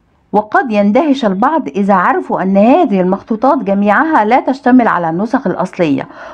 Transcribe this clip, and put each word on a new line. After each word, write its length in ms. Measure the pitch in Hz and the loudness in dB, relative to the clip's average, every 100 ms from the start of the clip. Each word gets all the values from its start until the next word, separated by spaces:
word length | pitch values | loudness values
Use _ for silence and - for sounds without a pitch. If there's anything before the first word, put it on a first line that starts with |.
| _ _ _ | _ _ _
وقد 400 | 196 311 359 277 | -2 0 0 0
يندهش 540 | 208 202 220 320 269 226 | 0 2 2 0 0 -2
البعض 420 | 190 254 320 143 | 0 0 0 -4
إذا 260 | 185 202 | -2 0
عرفوا 480 | 190 196 359 370 180 | 2 2 -2 -4 -4
أن 160 | 190 196 | 0 2
هذه 440 | 220 311 330 196 | 4 4 2 0
المخطوطات 600 | 185 196 - 214 262 294 | 0 -2 -4 -2 0 0
جميعها 600 | 196 196 208 202 311 302 214 | -2 0 2 2 2 0 2
لا 140 | 247 | 0
تشتمل 480 | - 262 254 254 220 | 0 -2 2 2 2
على 220 | 170 170 | 0 -2
النسخ 380 | 165 226 165 185 | -4 -4 -4 -4
الأصلية 600 | 170 185 - 165 139 151 - - | -4 -6 -2 -2 -2 -6 -16 -20